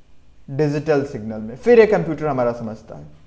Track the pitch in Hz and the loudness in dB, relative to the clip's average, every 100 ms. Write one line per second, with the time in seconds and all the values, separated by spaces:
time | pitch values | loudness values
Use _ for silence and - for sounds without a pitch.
0 | - - - - - 139 151 147 156 143 | -20 -20 -20 -20 -8 -2 0 0 0 0
1 | 139 117 107 110 110 127 226 233 214 196 | 0 -8 -10 -10 -10 -4 4 6 6 4
2 | 160 151 151 131 120 117 110 110 - - | -2 -4 -4 -2 -2 -2 -8 -12 -16 -18
3 | 76 - | -20 -20